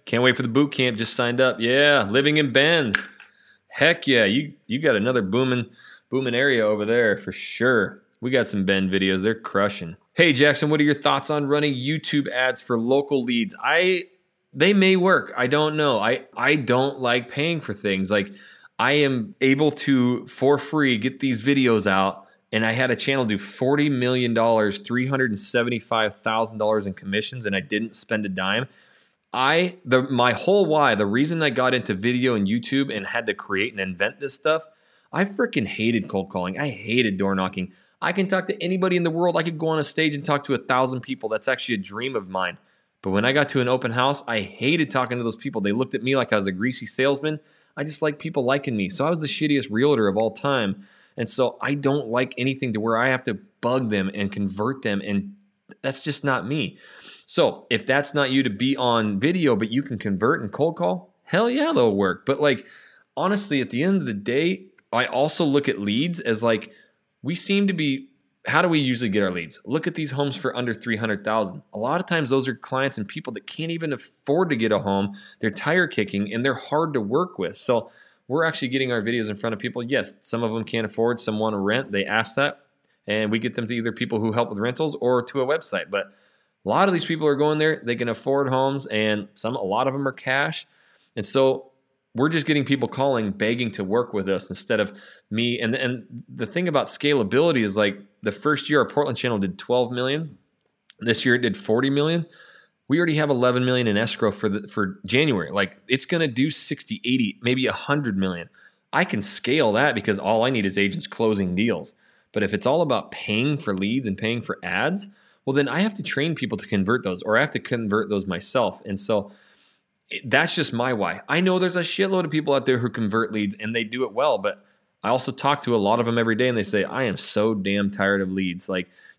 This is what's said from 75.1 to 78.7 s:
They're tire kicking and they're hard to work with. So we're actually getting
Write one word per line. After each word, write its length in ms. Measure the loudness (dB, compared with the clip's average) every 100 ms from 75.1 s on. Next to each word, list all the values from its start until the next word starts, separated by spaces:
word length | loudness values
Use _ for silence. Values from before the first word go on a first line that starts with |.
| -6 -18 -6
They're 100 | -4
tire 360 | -2 0 0 0
kicking 460 | -2 -4 -2 -4
and 100 | -2
they're 120 | -2
hard 400 | -2 -2 -2 0
to 60 | -2
work 360 | 0 -2 -2 -4
with. 200 | -6 -4
So 320 | 0 0 -2 -18 -20 _ -6
we're 180 | -2
actually 240 | 0 -2
getting 220 | -2